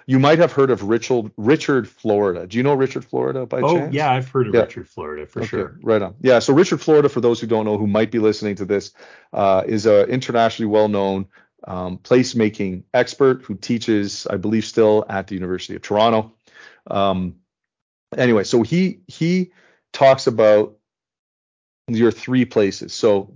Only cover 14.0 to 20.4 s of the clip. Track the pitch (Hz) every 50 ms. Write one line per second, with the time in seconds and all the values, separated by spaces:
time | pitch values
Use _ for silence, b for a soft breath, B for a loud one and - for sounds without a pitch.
14 | 101 101 - - - - 101 98 87 107 107 113 104 - - - 113 107 107 107
15 | 104 - 98 98 95 - 101 92 92 90 92 90 - - 90 87 - - 104 104
16 | 110 117 113 110 110 113 _ _ B B B B B B B B B - - 101
17 | 98 98 95 92 92 90 82 - _ _ _ _ _ _ _ _ _ _ _ _
18 | _ _ - - 131 123 117 107 95 - - 120 113 - 160 175 190 180 - -
19 | _ - - - 165 165 180 185 180 180 b b b b b b b _ - -
20 | 139 135 135 135 - 135 117 110